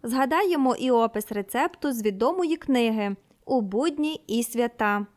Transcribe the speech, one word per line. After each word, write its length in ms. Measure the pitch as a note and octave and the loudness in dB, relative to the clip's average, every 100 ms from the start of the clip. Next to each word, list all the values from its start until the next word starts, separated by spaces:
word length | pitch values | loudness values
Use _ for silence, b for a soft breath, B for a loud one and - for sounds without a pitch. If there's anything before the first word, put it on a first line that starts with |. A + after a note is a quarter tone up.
Згадаємо 720 | A#3+ C4 C4 D#4 G4 E4 C4 B3 | -2 0 2 2 2 2 2 2
і 160 | B3+ | 2
опис 400 | A#3+ A3+ G#3+ G#3+ | 2 2 -2 -6
рецепту 600 | G3+ G3 A#3 D#4 - D4 | -6 -4 -2 -2 -2 -6
з 120 | A#3+ | -2
відомої 520 | G#3+ F#3+ A#3 F#4 E4+ D#4+ | -2 0 0 0 -2 -2
книги 600 | - B3+ A#3 A3 G3+ G3 _ _ - | 0 2 2 0 -2 -6 _ _ -2
«У 160 | - | -2
будні 600 | G3+ G3 D#4 D4 D4+ D#4 - | 0 0 -2 -2 -4 -4 -4
і 160 | A3+ | -4
свята». 640 | A#3 A#3+ A#3+ A#3+ G#3+ G#3 G3+ | -2 -2 -4 0 -2 -2 -4